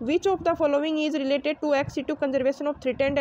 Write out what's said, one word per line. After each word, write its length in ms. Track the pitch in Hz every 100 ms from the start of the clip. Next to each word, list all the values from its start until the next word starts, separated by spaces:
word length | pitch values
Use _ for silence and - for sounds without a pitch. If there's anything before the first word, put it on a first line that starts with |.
which 240 | 233 339 392
of 120 | 370
the 160 | 339
following 440 | 339 311 285 311 311
is 160 | 302
related 460 | 294 269 277 294 302
to 100 | 302
ex 240 | 277 285 -
situ 180 | 277 302
conservation 540 | 285 262 262 277 294
of 100 | 285
threatened 360 | 254 247 277 285